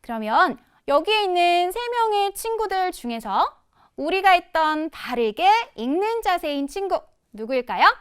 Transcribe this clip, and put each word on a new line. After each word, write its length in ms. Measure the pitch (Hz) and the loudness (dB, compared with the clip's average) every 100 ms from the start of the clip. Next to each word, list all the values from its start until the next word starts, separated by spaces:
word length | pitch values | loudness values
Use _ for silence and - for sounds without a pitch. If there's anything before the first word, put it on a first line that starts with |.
그러면 560 | - 226 214 254 330 269 _ _ - | -10 -8 0 2 2 0 _ _ 0
여기에 360 | 285 330 440 | 0 2 0
있는 480 | 403 359 349 349 359 | 2 2 4 4 0
세 80 | 427 480 | -2 -4
명의 440 | 480 453 415 403 392 | 0 0 2 -2 -4
친구들 560 | 453 453 427 381 370 | -6 -4 -2 -2 -2
중에서 540 | - 240 233 220 202 370 _ _ _ _ - | -4 -8 -8 -4 0 0 _ _ _ _ -8
우리가 360 | 285 370 381 | -4 2 4
했던 580 | 359 349 330 311 311 311 | 4 2 0 0 0 -6
바르게 580 | - - 247 226 208 359 453 466 - | -8 -8 -2 -2 2 2 4 0 -8
읽는 460 | 233 311 415 466 | -4 -2 -2 -2
자세인 460 | 427 349 320 285 277 | -2 -2 -2 -4 -6
친구 340 | - 392 339 - _ _ | -6 -4 -4 -6 _ _
누구일까요? 540 | 208 220 262 240 185 330 - | -14 -4 -4 -4 4 4 4